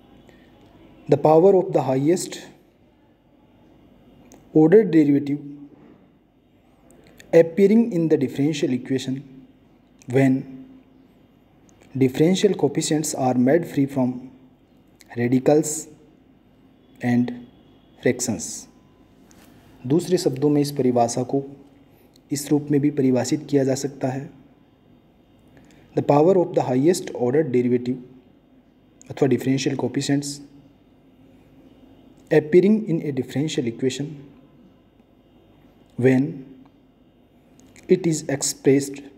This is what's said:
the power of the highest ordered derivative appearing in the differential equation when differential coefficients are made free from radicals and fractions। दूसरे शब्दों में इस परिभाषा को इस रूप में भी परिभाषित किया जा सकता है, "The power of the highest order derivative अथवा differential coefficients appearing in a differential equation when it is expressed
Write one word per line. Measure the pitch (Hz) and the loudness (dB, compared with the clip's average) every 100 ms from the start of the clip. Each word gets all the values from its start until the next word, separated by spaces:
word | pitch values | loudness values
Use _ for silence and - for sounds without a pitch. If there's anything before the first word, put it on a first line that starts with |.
| _ - - - _ _ - - - - - | _ -20 -20 -20 _ _ -20 -20 -20 -12 -2
the | 135 | 2
power | 151 160 190 185 | 4 6 6 4
of | 175 | 2
the | 160 | -2
highest | 135 135 143 175 - - - - _ _ _ _ _ _ _ _ _ _ _ _ _ _ _ - - - _ | 0 0 0 0 -4 -12 -18 -20 _ _ _ _ _ _ _ _ _ _ _ _ _ _ _ -20 -20 -20 _
ordered | 156 156 202 196 | 2 6 6 6
derivative | 160 143 143 139 147 - - - - - - _ _ _ _ _ _ _ _ _ _ _ _ - | 4 4 2 0 -8 -8 -18 -20 -20 -20 -20 _ _ _ _ _ _ _ _ _ _ _ _ 0
appearing | - 165 - 196 220 233 | 4 4 4 4 4 2
in | 175 160 | 0 0
the | 151 | 0
differential | 127 - 143 151 165 | 0 -2 -2 -2 -2
equation | 123 - 131 131 135 - - - _ _ _ _ _ - | -4 -4 -6 -4 -10 -10 -20 -20 _ _ _ _ _ -4
when | 123 135 131 - - - - _ _ _ _ _ _ _ _ _ _ - 131 | 2 2 2 -4 -16 -20 -20 _ _ _ _ _ _ _ _ _ _ -12 -2
differential | 131 131 156 185 208 | 0 2 2 2 0
coefficients | 185 143 151 156 156 156 | 0 -2 -2 -2 -2 -4
are | - 131 | -4 -2
made | 123 123 165 - | 2 2 2 0
free | - 139 | -4 -2
from | 135 127 123 - - - _ _ _ _ _ - - | -2 -4 -4 -14 -20 -20 _ _ _ _ _ -16 -6
radicals | 120 131 131 151 156 - - - _ _ _ _ _ _ _ _ _ - | -2 0 2 2 0 -6 -14 -20 _ _ _ _ _ _ _ _ _ -8
and | 123 120 123 - - _ _ _ _ _ | -2 0 0 -4 -16 _ _ _ _ _
fractions। | 131 120 - 98 - - - _ _ _ _ _ _ - - - _ - 127 | -4 -2 -4 -6 -8 -14 -18 _ _ _ _ _ _ -20 -20 -20 _ -14 -2
दूसरे | 156 170 175 | -2 0 0
शब्दों | 151 135 151 | 2 2 2
में | 147 | 0
इस | 143 | -2
परिभाषा | 143 127 120 117 127 | 0 0 2 0 -2
को | 127 139 - - - _ _ _ _ _ - | -4 -4 -6 -16 -20 _ _ _ _ _ -10
इस | 143 - | -8 -2
रूप | 147 147 | -2 0
में | 147 | 0
भी | 147 | 0
परिभाषित | 143 131 127 120 151 - | 0 0 2 0 -4 -2
किया | 139 | 0
जा | 135 | 0
सकता | 131 139 - 131 | -2 -6 -8 -8
है, | 135 147 - - _ _ _ _ _ _ _ _ _ _ _ _ _ _ - | -8 -12 -18 -20 _ _ _ _ _ _ _ _ _ _ _ _ _ _ -6
"The | 117 | 2
power | 143 160 190 | 4 4 4
of | 170 | 2
the | - - | -2 -2
highest | 127 147 185 - | 0 2 0 -4
order | - 123 139 160 123 | -6 -2 0 0 0
derivative | 123 123 120 127 - - _ _ _ _ _ _ _ _ - | 0 0 -2 -8 -10 -20 _ _ _ _ _ _ _ _ -14
अथवा | - 139 | -2 0
differential | 120 127 135 143 135 | 0 0 -2 -2 -4
coefficients | 123 - 135 143 143 - - - - _ _ _ _ _ _ _ _ _ - _ - - - _ - | -4 -4 -2 -4 -4 -12 -18 -20 -20 _ _ _ _ _ _ _ _ _ -20 _ -20 -20 -20 _ 0
appearing | 156 151 180 185 214 214 | 0 4 4 4 2 0
in | 160 | -4
a | 156 131 | -4 -6
differential | 123 131 151 - 123 | -6 -4 -4 -4 -6
equation | - 131 127 147 156 - - - _ - _ _ _ _ _ _ _ _ _ _ _ _ - | -2 -4 -4 -10 -12 -20 -20 -20 _ -20 _ _ _ _ _ _ _ _ _ _ _ _ 0
when | 123 131 147 165 - - - _ _ _ _ _ _ _ _ _ - - - | 2 2 0 -6 -16 -20 -20 _ _ _ _ _ _ _ _ _ -20 -10 0
it | 180 170 | 0 2
is | 156 - | -2 -4
expressed | - - - - 139 139 - - | -6 -6 -4 2 2 0 -10 -16